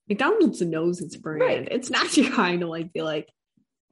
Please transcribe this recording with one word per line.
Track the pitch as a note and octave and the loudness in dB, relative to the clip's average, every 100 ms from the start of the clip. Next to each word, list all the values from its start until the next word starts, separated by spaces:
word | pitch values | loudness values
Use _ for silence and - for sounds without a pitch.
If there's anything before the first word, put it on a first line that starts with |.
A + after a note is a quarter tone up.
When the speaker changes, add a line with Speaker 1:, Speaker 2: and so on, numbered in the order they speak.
| - | -4
Speaker 1:
McDonald's | G3+ C#4+ A4 C#4+ - | 0 2 4 4 2
knows | F3 D#3+ E3+ F3 | -2 0 0 -2
its | D3 - | -6 -12
brand. | D#3+ D#3 | -6 0
Speaker 2:
Right. | B4+ - - | 2 0 -2
Speaker 1:
It's | B3 - | -6 -2
not | A#3 F4 | -2 2
<laughs> | |
trying | D#4 B3 - F3+ F3 | 2 2 4 2 0
to, | E3+ | -2
like, | D#3+ E3 | -6 -8
be | - | -6
like, | D#3+ D3+ - _ _ _ _ _ _ | -4 -4 -6 _ _ _ _ _ _